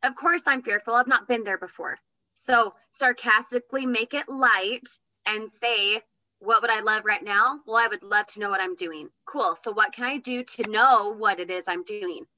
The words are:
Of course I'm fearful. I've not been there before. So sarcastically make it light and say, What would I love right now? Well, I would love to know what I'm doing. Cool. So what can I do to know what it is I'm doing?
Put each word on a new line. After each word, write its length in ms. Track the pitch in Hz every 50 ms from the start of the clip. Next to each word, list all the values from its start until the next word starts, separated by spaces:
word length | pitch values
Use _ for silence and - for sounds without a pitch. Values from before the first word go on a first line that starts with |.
Of 120 | - 262 254
course 260 | - - 339 339 349 -
I'm 160 | - 277 262
fearful. 320 | 247 - 208 208 - - 226
I've 120 | 240 247 247
not 200 | 269 240 - _
been 160 | 247 233 226
there 140 | 202 196 185
before. 400 | - 180 - - 170 139 123 - _ _ _ _ _ _ _
So 400 | _ _ - 262 233 233 208 - _ _ _
sarcastically 960 | _ - 277 254 240 247 - 247 220 214 240 - - 247 240 _ - 269 269
make 280 | 254 247 226 220 240 -
it 140 | 285 - -
light 580 | 269 269 262 247 220 196 190 196 233 - - - - - _ _ _ _ _
and 240 | - 214 214 220 220
say, 500 | _ _ - 240 240 220 202 202 208 220 214 _ _ _ _ _ _ _
What 220 | - 196 226 220
would 80 | 208 233
I 100 | 226 214
love 240 | 208 214 214 214 208
right 180 | 214 208 202
now? 380 | - 208 202 202 214 247 277 294 _
Well, 100 | - 220
I 120 | 226 233 226
would 140 | 208 208
love 240 | - - 202 208 208 208
to 120 | - 208
know 100 | 214 202
what 100 | 196 190
I'm 160 | 190 185 185
doing. 340 | - 185 170 160 156 151 - _ _ _
Cool. 300 | - - - 247 190 160
So 160 | - - -
what 200 | 208 208 214 202
can 120 | - - 240
I 140 | 247 277 294
do 260 | 240 - 254 247 247
to 260 | - - - 233 208
know 440 | 214 214 233 262 262 226 202 208 214 220
what 220 | 220 214 196 175
it 100 | 180 175
is 160 | 185 180 185 -
I'm 160 | 180 175 180
doing? 420 | - 214 208 202 180 170 127 - _ _